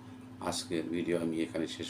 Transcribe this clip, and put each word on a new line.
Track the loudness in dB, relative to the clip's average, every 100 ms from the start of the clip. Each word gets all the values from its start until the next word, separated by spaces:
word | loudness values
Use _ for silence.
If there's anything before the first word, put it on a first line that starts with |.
| -14 -14 -14 -4 -2
আজকের | -2 0 0 2 2
ভিডিও | 4 4
আমি | 4 2 0
এখানে | 0 -2
শেষ | -2